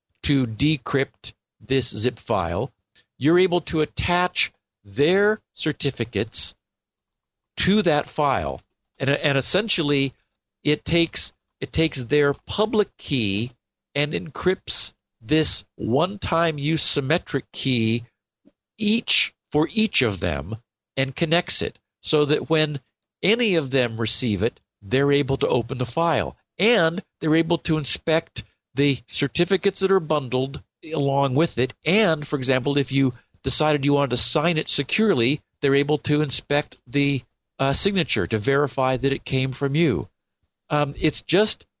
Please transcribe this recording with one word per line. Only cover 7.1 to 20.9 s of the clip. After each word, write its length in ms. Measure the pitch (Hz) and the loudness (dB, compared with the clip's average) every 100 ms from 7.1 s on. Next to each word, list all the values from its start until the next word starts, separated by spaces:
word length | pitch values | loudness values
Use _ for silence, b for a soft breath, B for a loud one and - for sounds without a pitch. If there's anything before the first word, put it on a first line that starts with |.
| _ _ _ _ - | _ _ _ _ -4
to 240 | - 208 | 0 2
that 260 | 175 147 - | 2 0 0
file. 520 | - 143 113 73 67 - _ _ - | -2 0 0 -2 -8 -14 _ _ -6
And, 120 | 135 | -2
and 260 | 143 147 135 | 0 0 0
essentially, 800 | - 185 220 - 147 143 135 - _ _ _ _ | 0 0 0 0 0 0 0 -4 _ _ _ _
it 220 | 147 147 | -2 -2
takes, 480 | - 170 165 - - - _ - | 0 0 0 -2 -6 -8 _ -14
it 120 | - | -6
takes 320 | - 160 143 | -2 -2 -2
their 280 | 117 147 143 | -2 2 2
public 540 | 139 - - 214 214 196 _ | 0 -6 -2 0 0 0 _
key 560 | - 135 107 98 120 - _ _ _ | -4 0 0 0 -4 -8 _ _ _
and 180 | 143 147 | -4 -4
encrypts 800 | 175 175 - 185 190 - - - - _ _ | -4 -8 -4 -2 -2 -2 -4 -4 -10 _ _
this 440 | 113 156 151 - - - | -2 0 0 -2 -6 -8
one-time 840 | - 127 180 202 - 165 170 147 | -2 0 0 -4 -2 0 0 0
use 240 | 143 160 | -2 0
symmetric 640 | - - 131 170 - 139 - | 0 -2 0 -2 -2 -6 -6
key 520 | - 135 123 110 117 120 _ _ _ _ _ _ - | -6 -2 0 2 0 -6 _ _ _ _ _ _ -4
each 560 | 208 226 - - - _ _ | 0 0 0 0 0 _ _
for 160 | 147 160 | -2 0
each 300 | 226 214 - | 0 0 0
of 180 | 120 95 | -2 0
them 360 | 90 73 76 107 _ _ _ | -2 -4 -6 -10 _ _ _